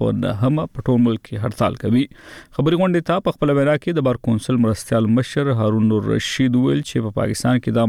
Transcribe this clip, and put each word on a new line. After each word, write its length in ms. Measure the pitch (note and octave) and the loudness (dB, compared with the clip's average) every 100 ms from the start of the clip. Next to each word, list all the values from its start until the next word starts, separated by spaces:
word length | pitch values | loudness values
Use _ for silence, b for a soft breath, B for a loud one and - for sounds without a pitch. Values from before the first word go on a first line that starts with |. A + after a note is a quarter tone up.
په 160 | A2 G#2 | -2 0
نهمه 420 | F#2+ G2+ B2+ D3+ - - | -2 0 0 0 -4 -6
په 80 | A#2+ | 0
ټول 100 | A#2+ A#2+ | 2 2
ملک 180 | A2 - | 0 -6
کې 180 | G#2 A#2+ | -6 -6
هړتال 340 | - G#2 - | -2 -4 -2
کوي. 200 | G2+ B2 D3 B B B B - | 0 0 0 B B B B -4
خبري 240 | D3 E3+ | 0 2
غونډې 300 | F#3 F3 D#3+ | 0 0 0
ته 160 | E3+ - | -2 -2
په 80 | - | -2
خپله 200 | D3 C#3 | 0 2
وینا 180 | C#3 D3+ | 2 0
کې 220 | - E3 | -2 -2
د 60 | C3 | 0
بار 120 | A#2+ - | -2 -2
کونسل 300 | A2 - B2+ A#2 | -2 0 2 2
مرستیال 460 | A2 - A#2 A2 A#2 | 0 -2 0 2 2
مشر 340 | B2 D3 C#3+ A#2 | 0 -2 0 0
هارون 260 | G#2+ A2 A2 | 2 2 2
نور 160 | G#2+ G#2 A2 | 2 0 -2
رشید 440 | - - C3 B2 | -2 0 2 2
ویل 200 | C3+ C#3+ - | 2 0 -2
چې 180 | - A2 | -4 -4
په 120 | - | -2
پاکستان 420 | G#2 A2 B2 B2+ | -4 -2 0 0
کې 160 | A#2 | 0
دا 80 | A2+ | 0